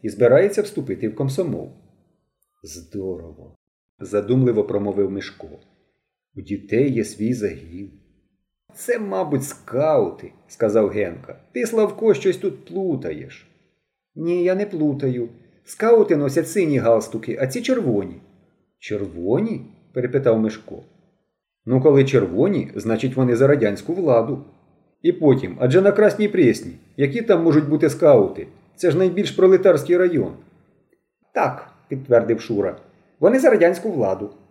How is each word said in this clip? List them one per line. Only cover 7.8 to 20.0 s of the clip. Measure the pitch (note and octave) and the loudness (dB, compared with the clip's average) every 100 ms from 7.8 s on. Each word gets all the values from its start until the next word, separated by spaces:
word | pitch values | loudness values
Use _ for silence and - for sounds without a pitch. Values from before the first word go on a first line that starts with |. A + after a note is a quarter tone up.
| G2+ - _ _ _ _ _ _ _ | -18 -20 _ _ _ _ _ _ _
«Це, | - - A#3 | -12 -6 -6
мабуть, | G3+ F#3+ D#3+ C#3+ | -4 -6 -4 -4
скаути», | - - - A#2 D#3 D3 F2 - - _ _ | -6 -14 -8 -2 0 2 0 -4 -18 _ _
сказав | - A2 A2+ G2+ | -4 0 2 0
Генка. | G#2 F#2 - - - _ | 0 -6 -8 -18 -20 _
«Ти, | B3 A3+ | -6 -4
Славко, | A3+ G#3 - A3 | 0 -2 0 0
щось | - F#3+ - | 2 0 -2
тут | G3 C3 | -4 -8
плутаєш». | - F3+ F#3 C#3+ E2 D2+ C3 - _ _ _ _ _ _ _ | -10 -6 -4 -4 -6 -12 -14 -20 _ _ _ _ _ _ _
«Ні, | D3+ E3 F3 | -8 -4 -2
я | F3+ | 0
не | F#3 G3+ | -2 -4
плутаю. | F3 D3+ C3 C3+ B2 A2+ - _ _ | -2 -2 0 -2 -4 -6 -12 _ _
Скаути | - - A3 A#3 G#3 D#3 | -18 -2 4 4 4 2
носять | C#3+ C#3 - | 0 -2 -2
сині | G#3 E3 C3+ | -2 0 2
галстуки, | A2+ A#2 A2 A2 - A2 | 2 2 0 -10 -8 -6
а | C3+ | -4
ці | B3 | -4
червоні». | A#3+ B3+ D#3+ G2+ F2+ E2+ _ _ _ _ _ _ | -2 -2 0 -2 -2 -10 _ _ _ _ _ _
«Червоні?» | - G#2 F#2+ E2+ F2+ C#3+ A3+ D3 - _ _ | -10 -8 -8 -6 -2 0 -2 -6 -12 _ _
перепитав | C3 | -6